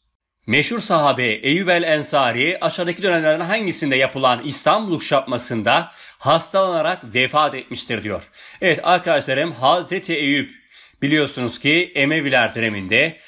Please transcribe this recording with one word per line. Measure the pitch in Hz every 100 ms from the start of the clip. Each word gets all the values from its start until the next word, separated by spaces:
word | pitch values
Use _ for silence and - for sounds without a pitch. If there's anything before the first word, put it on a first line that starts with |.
| _ _ _ _ -
Meşhur | 131 143 233
sahabe | - 165 143 123
Eyyub | 120 107 135 175 180
el-Ensari | 175 165 151 135 147 123 120 156 185
aşağıdaki | 160 190 175 175
dönemlerden | 190 170 156 160
hangisinde | 175 226 190 - 143
yapılan | 131 131 135 127 120
İstanbul | 143 - 151 208 208 156
kuşatmasında | - 139 131 120 - 117 104 151 170 - - -
hastalanarak | 135 165 - 196 185 165 156 185 117
vefat | 123 127 151 147
etmiştir | 131 - 123 - 110
diyor. | 104 87 - - - -
Evet | 185 147
arkadaşlarım, | 170 180 170 147 139 131 165
Hazreti | 120 135 180 170 170 -
Eyüp | 156 143 143 135 - _ - - _
biliyorsunuz | 143 156 139 131 120 -
ki | 143 165 180
Emeviler | 147 139 160 139 127 110
döneminde, | 117 113 101 95 117 160 160